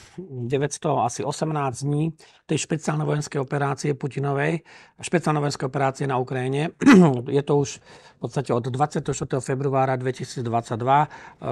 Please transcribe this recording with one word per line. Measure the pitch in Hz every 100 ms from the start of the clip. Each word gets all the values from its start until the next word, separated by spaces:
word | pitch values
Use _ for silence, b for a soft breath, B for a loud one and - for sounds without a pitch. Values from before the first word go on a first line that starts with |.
| B B
deväťsto, | 185 131 120 135 143 - 160 135
asi | 120 -
osemnásť | - - 160 151 139 120
dní | 139 147 160 160 b b
tej | - 151
špeciálnej | - 160 - 151 147
vojenskej | 147 143 147
operácie | 135 147 143 143 147
Putinovej, | 135 143 135 139 139 147 165 - B B B
špeciálnej | - 175 156 151
vojenskej | 143 - 139
operácie | 139 135 131 139
na | 127
Ukrajine. | 127 131 127 139 165 -
<clears throat> | 262 220 170 127 123
Je | 139
to | 143 147
už | 139 - B B B B
v | 127
podstate | 151 131
od | 123 123
dvadsiateho | 123 147 170 143 135
štvrtého | 156 139
februára | 127 135 139 135 131 131
dvetisícdvadsaťdva. | 127 127 135 - 117 113 117 113 120 139
E, | 151 B B B -